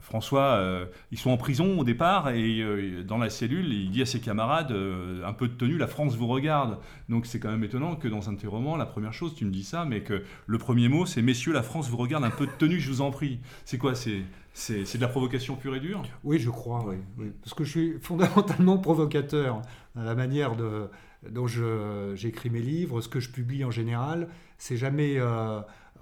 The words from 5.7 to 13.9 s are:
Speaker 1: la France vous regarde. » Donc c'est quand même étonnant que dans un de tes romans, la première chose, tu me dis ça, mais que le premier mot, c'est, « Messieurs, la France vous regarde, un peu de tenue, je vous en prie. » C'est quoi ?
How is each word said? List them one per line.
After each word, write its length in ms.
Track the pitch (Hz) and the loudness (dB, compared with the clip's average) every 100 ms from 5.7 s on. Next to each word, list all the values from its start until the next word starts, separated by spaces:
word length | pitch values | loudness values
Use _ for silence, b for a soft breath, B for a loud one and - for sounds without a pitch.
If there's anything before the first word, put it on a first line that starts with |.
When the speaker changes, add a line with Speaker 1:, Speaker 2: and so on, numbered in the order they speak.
| 170 | 2
Speaker 1:
la 80 | 117 | 0
France 280 | - 151 113 | 0 0 0
vous 120 | 117 | 0
regarde. » 500 | 127 151 151 123 98 B B B | 0 2 2 0 -4 B B B
Donc 160 | 117 117 | -2 0
c'est 140 | 113 | -4
quand 100 | 107 | -2
même 140 | 110 | -2
étonnant 320 | 104 127 131 - | -2 -2 -2 -2
que 120 | 123 | -2
dans 220 | 107 98 | -2 -4
un 40 | |
de 40 | 101 | -6
tes 80 | 104 | -4
romans, 300 | 107 139 160 | -4 -2 -2
la 100 | 113 | -4
première 280 | - 107 | -4 -6
chose, 200 | 117 170 | -6 -6
tu 120 | 156 101 | -4 -2
me 60 | |
dis 120 | 95 | -2
ça, 200 | 98 170 | -4 -4
mais 180 | 160 107 | -2 -2
que 180 | - 95 - B B | -2 -4 -4 B B
le 120 | 110 | -2
premier 300 | - 120 120 | 2 4 6
mot, 180 | 151 180 | 6 2
c'est, « 140 | 123 | 2
Messieurs, 280 | 123 123 165 | 4 2 2
la 100 | 147 | 0
France 260 | 117 160 123 | 0 -4 -2
vous 80 | 120 | -2
regarde, 260 | 123 156 | 0 0
un 60 | 117 | 0
peu 160 | - 139 | 0 -2
de 60 | |
tenue, 280 | - 156 175 | 2 2 2
je 120 | 135 | 0
vous 100 | 127 | 0
en 80 | 139 | -2
prie. » 300 | - 143 120 B B B | -2 -4 -4 B B B
C'est 140 | 123 | -2
quoi ? 160 | 135 | 0